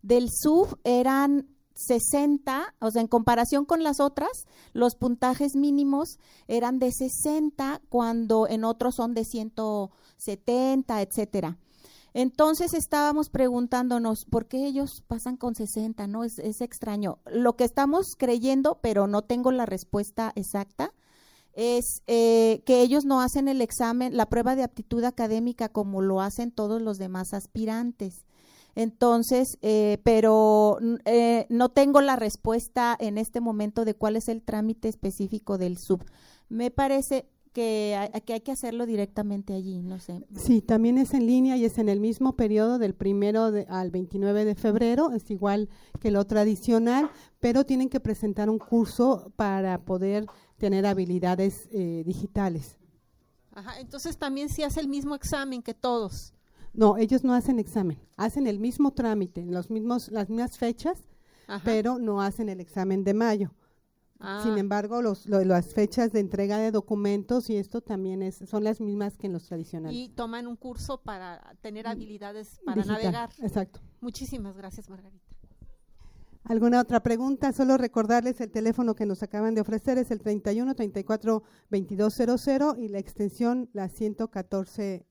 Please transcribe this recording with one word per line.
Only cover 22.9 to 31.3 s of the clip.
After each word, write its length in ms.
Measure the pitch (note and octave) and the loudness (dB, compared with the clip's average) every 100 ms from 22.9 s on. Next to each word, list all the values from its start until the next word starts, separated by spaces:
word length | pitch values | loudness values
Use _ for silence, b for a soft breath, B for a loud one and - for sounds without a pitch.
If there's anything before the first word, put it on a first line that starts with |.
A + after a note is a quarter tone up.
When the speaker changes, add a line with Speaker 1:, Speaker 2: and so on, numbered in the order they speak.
| C#4+ C#4 | 6 4
Speaker 1:
no 160 | C4+ | 2
hacen 260 | B3+ C#4+ C#4 | 2 2 0
el 140 | C4+ | 2
examen, 560 | A#3 - A#3 A#3+ B3+ B3 | -2 0 -2 0 0 0
la 80 | G#3+ | 0
prueba 280 | A3+ A#3 | 2 2
de 100 | C4 | 0
aptitud 380 | B3 - G#3+ A#3 | -2 -6 -6 -2
académica 680 | A#3+ B3 A3+ A3 A#3 A#3+ A3 | -2 -2 -2 0 -2 -4 -4
como 320 | - G3+ F#3+ | -2 -2 0
lo 180 | F#3+ F#3+ | 0 2
hacen 320 | G3 G3+ A#3+ | -2 -4 -6
todos 300 | A#3 G#3 A3 | -4 -2 -2
los 160 | A3+ G3 | -2 -4
demás 340 | F#3+ F#3 F#3 | -6 -6 -6
aspirantes. 920 | G3+ - - A3 A3 A#3+ A#3+ G3 F3+ _ b b b b - | -8 -8 -6 -4 -2 -4 -6 -10 -10 _ b b b b -4
Entonces, 800 | A3+ A3+ A#3+ A#3 A#3 B3+ B3+ - | -4 2 4 4 4 2 0 -2
eh, 360 | G#3+ G#3+ G#3 G#3 | 0 4 4 2
pero, 760 | - A3 A3 A3 A3 G#3+ G#3+ G#3 | 4 6 8 8 8 8 6 4
n-, 180 | A#3 A#3 | 0 -2
eh, 420 | - A#3 A#3 | 4 4 6